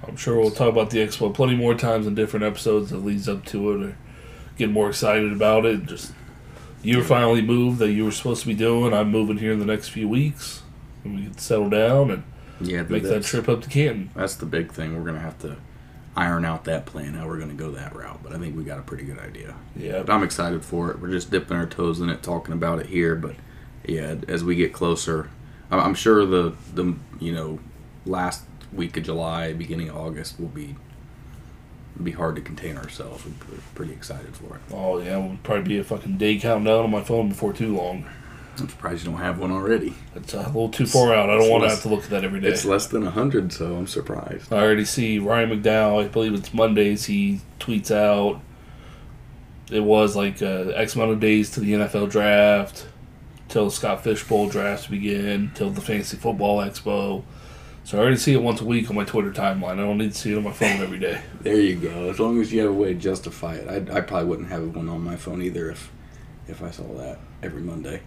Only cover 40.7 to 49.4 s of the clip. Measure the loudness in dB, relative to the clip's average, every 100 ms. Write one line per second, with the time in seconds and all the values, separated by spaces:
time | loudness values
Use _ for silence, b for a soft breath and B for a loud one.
40.7 | 0 4 6 8 6 6 8 8 8 6
41.7 | 2 2 0 0 -2 -2 0 2 2 2
42.7 | 2 2 -2 0 0 2 2 0 -4 -4
43.7 | -4 -4 -6 -6 -8 -8 -12 -2 4 6
44.7 | 4 2 0 0 0 2 2 2 2 4
45.7 | 6 6 4 2 0 0 0 -2 2 4
46.7 | 6 4 2 0 2 2 0 -6 -12 -2
47.7 | -2 2 4 6 6 2 0 -10 B B
48.7 | B B B B B -18 -20